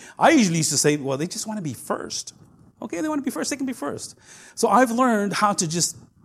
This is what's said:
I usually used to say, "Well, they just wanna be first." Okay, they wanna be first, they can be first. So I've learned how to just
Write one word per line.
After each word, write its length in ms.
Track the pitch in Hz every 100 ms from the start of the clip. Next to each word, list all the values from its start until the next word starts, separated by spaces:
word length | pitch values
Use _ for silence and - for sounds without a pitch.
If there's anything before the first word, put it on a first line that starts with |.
| - -
I 120 | 196
usually 260 | 320 196 165
used 140 | -
to 80 | 139
say, 180 | 151 147
"Well, 220 | 135 135
they 80 | 175
just 200 | 208 214
wanna 140 | 214
be 140 | 156
first." 580 | 113 - - - - - - - _ _ -
Okay, 220 | 240 339
they 60 | 311
wanna 120 | 302
be 100 | 254
first, 200 | 302 294
they 60 | 277
can 100 | 269
be 80 |
first. 420 | - 285 - - - - - -
So 140 | - 226
I've 240 | - 254
learned 420 | 226 254 214 202
how 180 | 170 208
to 160 | 202 170
just 300 | 170 - - - _